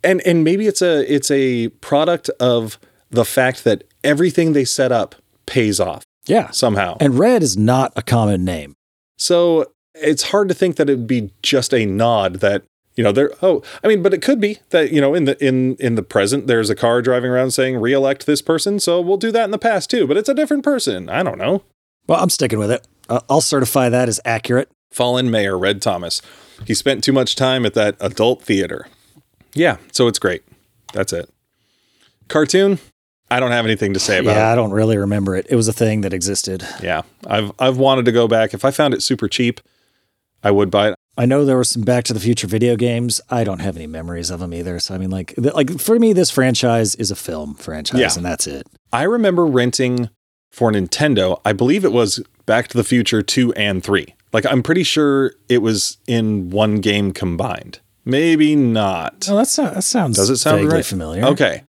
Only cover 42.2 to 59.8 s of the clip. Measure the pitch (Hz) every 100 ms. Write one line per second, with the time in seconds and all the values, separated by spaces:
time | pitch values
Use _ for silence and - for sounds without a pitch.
42.2 | 107 117 95 107 120 117 120 117 120 -
43.2 | _ 123 110 90 95 85 78 80 82 85
44.2 | 85 87 90 85 85 87 - 92 92 95
45.2 | 87 - 123 156 139 170 - 233 226 185
46.2 | 175 - 131 117 127 117 107 - 101 98
47.2 | - 80 73 71 - 78 73 127 107 87
48.2 | 87 80 - 71 - _ _ 120 170 233
49.2 | 208 175 165 127 120 120 127 123 117 _
50.2 | _ _ _ - 120 104 90 - 151 110
51.2 | 92 87 107 101 123 196 190 120 113 -
52.2 | 101 _ - 113 123 120 107 123 110 110
53.2 | 101 - 120 - 104 92 92 98 - _
54.2 | _ 110 - 131 120 180 170 156 147 139
55.2 | 135 - _ 123 113 107 - - - 117
56.2 | 110 104 90 98 107 104 104 101 101 90
57.2 | 92 85 - 87 64 - _ _ - 135
58.2 | 165 156 151 151 127 110 98 90 80 _
59.2 | - 202 262 - 254 190